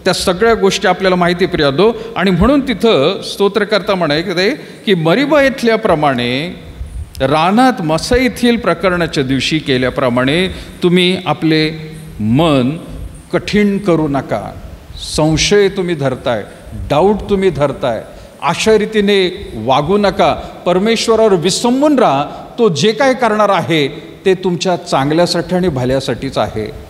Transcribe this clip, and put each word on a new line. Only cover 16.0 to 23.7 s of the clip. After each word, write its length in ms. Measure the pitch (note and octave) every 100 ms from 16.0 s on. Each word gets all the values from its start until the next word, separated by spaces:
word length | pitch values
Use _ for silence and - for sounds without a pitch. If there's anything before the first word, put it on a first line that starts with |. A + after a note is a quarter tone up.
| C3+ B2 - A2+ F#2 - -
डाऊट 440 | - - C#3+ F#3+ G#3 -
तुम्ही 200 | G3 F#3+
धरताय, 540 | C#3+ C#3+ C3 C3 G#2+ - - - -
अशा 360 | C#3+ E3 A3 A3
रीतीने 720 | G#3 A3 G3+ G3+ F3+ - -
वागू 440 | A#2 A2+ C3 D3+ G3+
नका. 360 | G3+ F#3+ E3 B2+ - - -
परमेश्वरावर 680 | F3 G#3+ A3+ - A3 A3
विसंबून 640 | F#3 E3+ F#3 A#3+ C4 D4+ C4+
राहा. 300 | F#3+ C#3 D3 - - -
तो 100 | A3+
जे 240 | C#3+ G#3
काय 220 | A3 C4+
करणार 340 | B3+ A#3 G#3+ G#3
आहे, 400 | F#3 C3